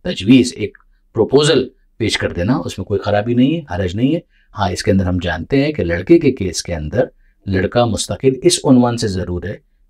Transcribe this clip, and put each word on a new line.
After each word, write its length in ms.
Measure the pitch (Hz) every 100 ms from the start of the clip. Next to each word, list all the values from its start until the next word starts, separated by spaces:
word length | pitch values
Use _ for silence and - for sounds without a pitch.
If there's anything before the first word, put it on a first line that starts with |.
तजवीज़, 500 | 90 95 95 131 117
एक 240 | - 104 - _ _ _ -
प्रपोजल 520 | 104 131 147 135 - _ _ -
पेश 160 | 104 -
कर 160 | 95
देना, 260 | 85 90 143
उसमें 240 | - - 92
कोई 120 | 98
ख़राबी 340 | - 104 107
नहीं 200 | 123 135
है, 100 | 165 147
हरज 240 | 87 92 95
नहीं 180 | 131
है। 80 | 165 - _ _
हाँ, 160 | - 98
इसके 180 | 92 -
अंदर 140 | 95
हम 140 | 90 90
जानते 360 | 87 82 82 139
हैं 140 | 147
कि 100 | 151
लड़के 340 | 92 170 - 170
के 120 | 147
केस 280 | 123 92 82
के 100 | -
अंदर 360 | 85 76 104 151 _ _ _ -
लड़का 380 | 95 92 120 120
मुस्तकिल 540 | 98 - - 135 131
इस 160 | - - 147
उन्वान 300 | 127 123 117
से 120 | 110
ज़रूर 380 | 95 87 87 101
है 140 | 104 _ _ _